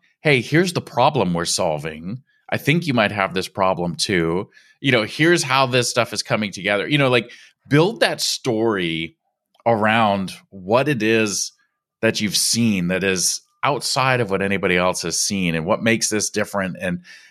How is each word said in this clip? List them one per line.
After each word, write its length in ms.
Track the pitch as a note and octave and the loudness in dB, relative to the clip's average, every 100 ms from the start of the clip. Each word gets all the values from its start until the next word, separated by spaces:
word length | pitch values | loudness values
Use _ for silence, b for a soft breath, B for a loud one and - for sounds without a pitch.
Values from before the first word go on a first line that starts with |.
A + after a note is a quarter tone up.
| _ _ | _ _
"Hey, 200 | D#3 C3+ | 0 2
here's 320 | A2 D3+ F#3 | 2 0 2
the 80 | B2+ | -2
problem 540 | - A#2+ C#3 C#3+ F2+ E2+ | -4 2 2 2 0 0
we're 100 | E2 | -2
solving. 800 | - F2 D2+ D#2 D#2 F2 B2+ _ _ - | -2 -2 -2 -6 -10 -10 -12 _ _ -6
I 80 | - | -4
think 300 | - E3+ D#3+ | 0 0 0
you 80 | A#2+ | 2
might 160 | G2+ | 2
have 240 | G#2 F#2+ F2+ | 2 -2 -2
this 120 | F#2 | -6
problem 480 | - F#2+ F2 F2 D#2+ | 0 0 0 -2 -4
too. 540 | - F#2 E2 F2 A2 b b b | 0 0 0 -2 -6 b b b
You 120 | C#3 | 0
know, 120 | A#2+ | 0
here's 400 | G#2+ - D#3+ E3+ | 0 0 2 2
how 220 | C3 C3+ C3 | 2 2 2
this 240 | B2+ A#2 | 0 0
stuff 240 | B2 A2+ | 0 -2
is 100 | G#2 | -4
coming 280 | - A2 G#2 | -4 -2 -4
together." 360 | F#2+ F#2+ G#2 F2+ | -4 -2 -2 0
You 100 | C#3+ | 2
know, 120 | C3+ | 2
like, 220 | B2 G#2+ B B B - | 2 -2 B B B 0
build 320 | C#3+ F3+ A3+ | 2 2 2
that 220 | A3 D3+ | -2 -2
story 960 | - - C3 A2 A2+ G2+ E2+ D#2+ D#2+ _ _ _ _ _ A#2 | -6 -4 -2 0 2 2 0 -2 -6 _ _ _ _ _ 0
around 640 | A2+ G#2+ A2+ G#2+ G2 F#2 - _ | 2 4 4 4 2 -2 -10 _
what 380 | G2 F2+ A#2+ C#3 | -10 0 2 2
it 160 | B2+ | 0
is 480 | G#2+ A2+ G#2+ F#2 - _ _ _ _ - | 2 2 2 -2 -8 _ _ _ _ -2
that 200 | A2+ - | 0 0
you've 160 | G#2+ - | -2 -2
seen 500 | - A#2 A#2 G2 F2 | 0 2 2 2 0
that 160 | F#2 | 0
is 380 | G2 F#2 E2+ - _ - | 0 0 -2 -4 _ -6
outside 580 | C3 C3 - C3+ C3 B2+ | -4 -2 -2 0 2 2
of 80 | G#2 | 0
what 120 | F#2+ | 0
anybody 360 | G2 G2 F#2+ F2+ | 0 0 2 2
else 240 | F2+ F2+ | 2 0
has 180 | E2+ - | -4 -4
seen 360 | - G2+ F2+ D#2+ | -2 0 0 -2
and 100 | D#2+ | 0
what 160 | A2 | 0
makes 280 | A2+ A2+ - | 0 0 0
this 200 | G#2+ G2 | -2 -2
different 480 | G#2 G2+ G2+ F#2 - | -4 -4 -4 -6 -6
and 220 | F#2+ F2 B B B | -6 -6 B B B